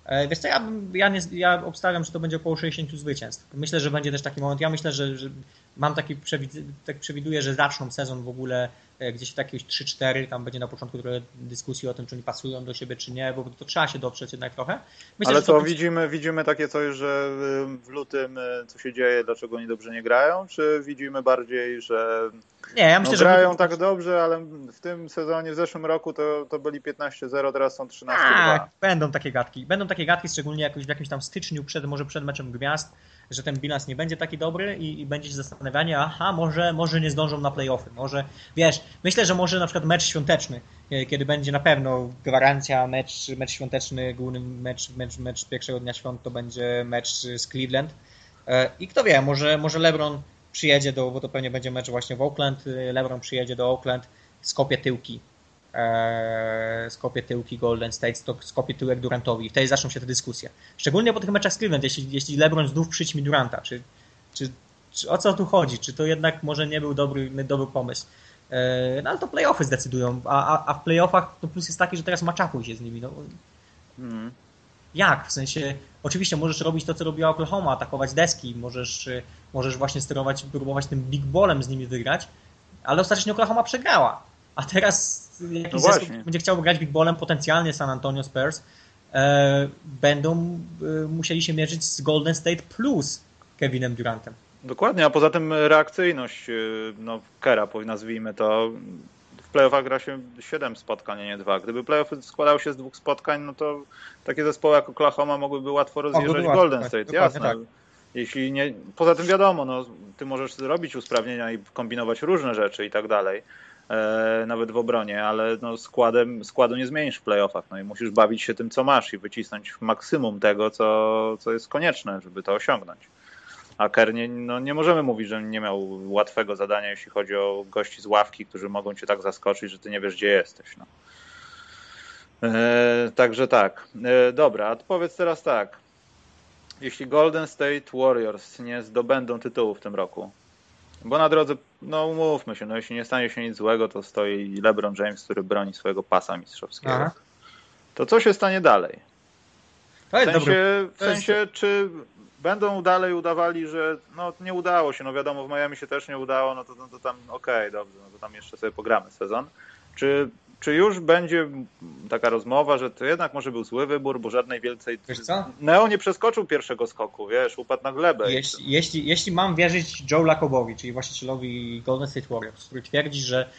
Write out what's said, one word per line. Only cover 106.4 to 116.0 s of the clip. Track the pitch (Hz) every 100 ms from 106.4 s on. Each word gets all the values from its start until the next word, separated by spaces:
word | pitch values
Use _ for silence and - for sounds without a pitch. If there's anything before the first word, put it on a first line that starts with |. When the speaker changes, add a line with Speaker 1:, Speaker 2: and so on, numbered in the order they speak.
| 170
Speaker 1:
łatwo, | 147
Speaker 2:
Golden | 175 131
Speaker 1:
tak, | 120
Speaker 2:
State, | 117
Speaker 1:
dokładnie | 107 160
Speaker 2:
jasne. | 185 143
Speaker 1:
tak. | 117 113 117 _ _ _ _
Speaker 2:
Jeśli | 123 117 139 131
nie, | 139 139 123 - -
poza | 170
tym | 170 175
wiadomo, | 190 196 175
no, | 131 127 120 95 101 95
ty | 135
możesz | 131 131 -
robić | 131 170 165 127
usprawnienia | - 120 110 120 113
i | 113 101
kombinować | - 117 120 113 117
różne | 151 180 139
rzeczy | 110 101 - 104
i |
tak | 104 107
dalej, | 107 95 98 - - - - -
e, | 110 107 110 113 113 113
nawet | 117 113
w | 113
obronie, | 117 120 107 104
ale, | 107 110 110 113
no, | 120 117
składem, | - -